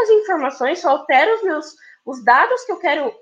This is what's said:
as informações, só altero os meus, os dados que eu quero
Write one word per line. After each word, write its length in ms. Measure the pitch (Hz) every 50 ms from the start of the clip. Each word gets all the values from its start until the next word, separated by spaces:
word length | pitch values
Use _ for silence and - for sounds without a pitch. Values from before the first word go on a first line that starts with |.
| 466
as 80 | 427
informações, 680 | 440 415 415 381 370 320 269 269 269 - 262 262 330 349
só 120 | - 302
altero 440 | 269 294 285 - 277 262 302 403 453
os 80 | 440 440
meus, 320 | 381 311 302 302 - - _ - - - _ _
os 200 | 233 269 254 202
dados 400 | 240 240 277 349 453 508 494 508
que 60 | -
eu 80 | 370 -
quero 320 | - 339 285 311 285 233 - -